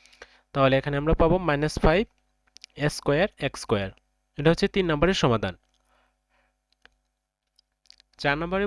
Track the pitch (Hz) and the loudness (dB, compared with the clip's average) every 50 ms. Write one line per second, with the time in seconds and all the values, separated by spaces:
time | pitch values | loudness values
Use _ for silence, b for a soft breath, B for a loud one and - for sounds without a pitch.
0 | B B B B B B B B B B - 143 135 131 131 135 - 147 143 143 | B B B B B B B B B B -2 2 2 2 2 2 0 -2 -6 -2
1 | 147 160 160 - 170 160 175 185 185 156 143 143 151 151 - - - 160 160 190 | 0 0 2 4 4 2 2 2 0 -2 -2 0 -2 -4 -2 2 2 2 2 2
2 | 233 - _ _ _ _ _ _ _ _ _ - - _ - - 143 147 - - | -2 -4 _ _ _ _ _ _ _ _ _ -20 -20 _ -8 -4 -4 -4 -4 -2
3 | - 143 143 151 190 - _ - 147 135 - - - - 113 101 98 92 - _ | -2 -2 0 0 0 -2 _ -6 -8 -8 -8 -8 -4 -4 -2 -2 -2 -6 -12 _
4 | _ _ _ _ _ _ - - 143 160 170 - 202 190 - 202 185 165 151 147 | _ _ _ _ _ _ -10 -2 0 0 2 2 0 -2 0 -2 0 0 0 0
5 | 165 180 196 - - 131 117 104 104 95 87 _ _ _ _ _ _ _ _ _ | 0 0 0 2 2 2 2 0 -2 -6 -8 _ _ _ _ _ _ _ _ _
6 | _ _ _ _ _ _ _ _ _ _ _ _ _ _ _ _ _ - _ _ | _ _ _ _ _ _ _ _ _ _ _ _ _ _ _ _ _ -20 _ _
7 | _ _ _ _ _ _ _ _ _ _ _ _ _ _ _ _ _ _ - _ | _ _ _ _ _ _ _ _ _ _ _ _ _ _ _ _ _ _ -20 _
8 | _ _ _ - - 143 143 151 170 175 190 190 202 | _ _ _ -6 -2 -2 -2 -2 -4 -4 -4 -4 -2